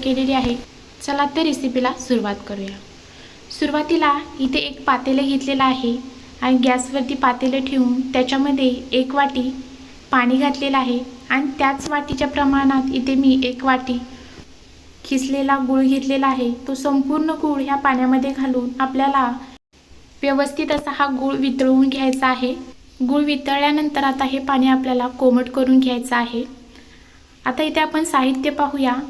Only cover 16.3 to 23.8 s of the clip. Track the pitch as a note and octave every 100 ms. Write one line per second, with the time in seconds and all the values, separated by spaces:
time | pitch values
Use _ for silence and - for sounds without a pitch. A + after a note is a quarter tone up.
16.3 | B3+ A#3+ A#3+ - C4+ C#4+ C#4 C4+ D#4 D#4
17.3 | D#4 D#4 C#4 C4+ C#4 C#4 B3 B3+ C4 C#4
18.3 | C4+ C4 B3 B3 - C4 C4 C4+ C#4 A#3+
19.3 | B3+ - - _ _ _ - - - C#4
20.3 | C4+ C4+ D4 D4+ D4 D4 C#4 C#4 B3+ C4+
21.3 | C4+ C4+ C4+ C4 C4 C4+ C4+ C4 C4 B3+
22.3 | B3+ B3 - - - - - B3+ D4 D4
23.3 | C#4 C#4+ C#4 C#4+ D4